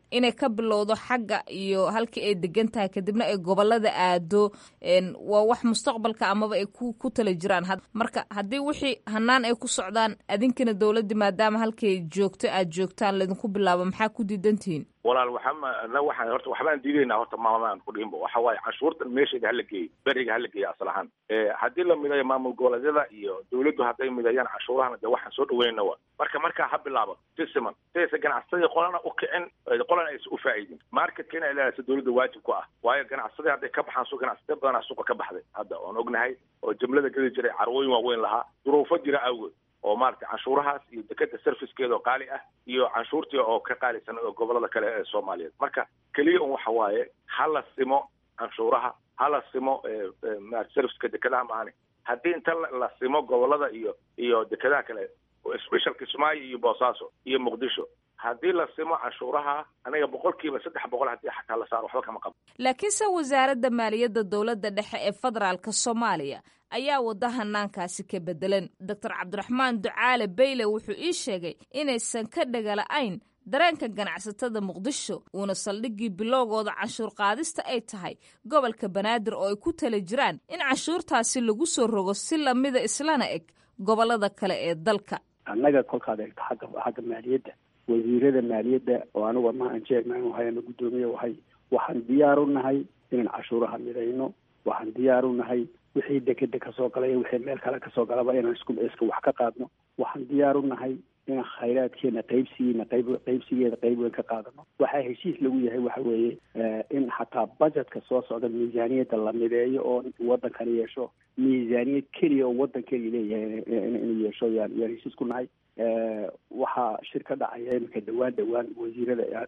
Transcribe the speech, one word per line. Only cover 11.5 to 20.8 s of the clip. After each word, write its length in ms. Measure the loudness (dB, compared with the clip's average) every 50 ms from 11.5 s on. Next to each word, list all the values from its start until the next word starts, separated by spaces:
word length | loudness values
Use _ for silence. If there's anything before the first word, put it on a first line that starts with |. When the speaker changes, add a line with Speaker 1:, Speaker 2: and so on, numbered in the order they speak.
| 4 2
Speaker 1:
halkii 280 | 0 0 -2 0 0 2 2
ay 80 | 0 -2 -2
joogto 400 | 0 2 2 2 0 0 -2 0
aad 240 | 2 2 0 0 0
joogtaan 440 | -2 -2 -2 -2 0 0 2 2 2
laydinku 260 | 0 0 -2 -4 -4
bilaabo, 380 | -2 0 2 4 4 4 4 2
maxaa 240 | 0 0 0 0 -2
ku 140 | 0 -2 -4
diidan 320 | -2 -2 2 2 2 2
tihiin? 280 | 2 0 -2 -4 -4 -6 -10 _ _ 0
Speaker 2:
Walaal, 260 | 2 4 4 4 2 0
waxaa 180 | -2 0 -2 -2
ma-, 340 | 0 -2 -4 -4 -4 -4 -2 0
na 80 | 2
waxaan 280 | 2 2 0 0 0 0
horta, 180 | 0 -2 -2 -4
waxbaan 320 | -4 0 0 0 0 0
diidaynaa 360 | 0 2 2 4 4 4 2 0
horta, 180 | 0 -2 -2
maama 320 | 0 2 2 4 4 2 0
aan 120 | -2 -4 -8
ku 60 | -8 -6
dhihinba. 240 | -6 -6 -6 -4
Waxa 220 | -4 -4 0 2 2
waaye 200 | 4 2 2 0 -2
canshuurtan 440 | -6 -4 0 0 0 0 -2 -4 0
meesheeda 360 | 2 2 2 2 2 0 0
ha 60 | 0 0
la 100 | 0 -2
geeyo, 260 | -4 -4 -6 -6 -6 _ _ -2
beriga 280 | 0 0 0 0 0 0
ha 60 | 0
la 80 | -2
geeyo 220 | -4 -4 -2 -2 -2
asal 160 | -2 -4